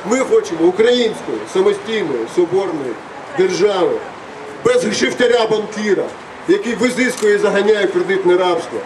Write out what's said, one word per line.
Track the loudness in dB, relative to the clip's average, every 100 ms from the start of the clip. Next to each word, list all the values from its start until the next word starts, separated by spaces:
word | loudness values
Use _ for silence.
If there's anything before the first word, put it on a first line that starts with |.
| -2
Ми | -2
хочемо | 2 2 2 2 2
української, | 4 4 4 0 -2 -6 -8 -4
самостійної, | 0 2 0 -2 -4 -2 -4 -2 0
соборної | 0 0 -2 -4 -6 -10 -12 -16 -8 0
держави. | 0 2 0 2 0 0 -6 -14 -16 -16 -16 -4
Без | 2 2
шифтаря-банкіра, | 2 0 -2 0 2 4 2 0 -2 -4 0 0 -2 -8 -16 -8 0
який | 2 2
визискує | 0 0 0 -2 0 2
і | 2
заганяє | 2 2 4 4 2
в |
кредитне | 0 0 2 2 4
рабство. | 2 0 -2 -8